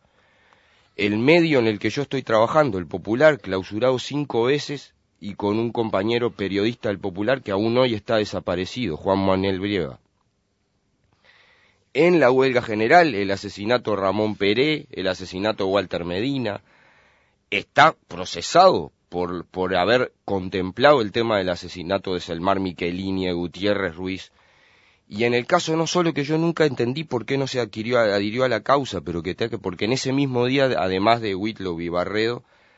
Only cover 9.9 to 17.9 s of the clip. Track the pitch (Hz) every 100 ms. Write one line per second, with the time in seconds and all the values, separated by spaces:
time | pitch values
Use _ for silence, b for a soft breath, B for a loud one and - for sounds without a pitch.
9.9 | 64 _ _ _ _ _ _ _ _ _
10.9 | _ _ _ b b b b b b b
11.9 | 123 170 175 127 131 135 120 110 107 113
12.9 | 170 165 98 98 98 104 95 101 123 113
13.9 | 101 95 101 107 101 101 107 147 151 143
14.9 | - 92 90 92 92 104 107 95 101 92
15.9 | 90 - 90 123 139 117 101 _ b b
16.9 | b b b b b - 101 87 - 151